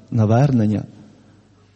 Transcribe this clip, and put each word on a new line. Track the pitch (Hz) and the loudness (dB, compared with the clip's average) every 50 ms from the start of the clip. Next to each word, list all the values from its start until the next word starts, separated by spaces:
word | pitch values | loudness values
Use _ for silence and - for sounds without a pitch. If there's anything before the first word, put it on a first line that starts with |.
| - _ | -18 _
навернення, | - 120 110 104 113 117 139 147 131 120 110 107 107 - - - - - - - - _ _ _ _ _ _ _ _ _ _ _ _ | -2 -2 0 2 2 2 2 2 0 0 0 0 -2 -4 -6 -10 -18 -20 -20 -20 -20 _ _ _ _ _ _ _ _ _ _ _ _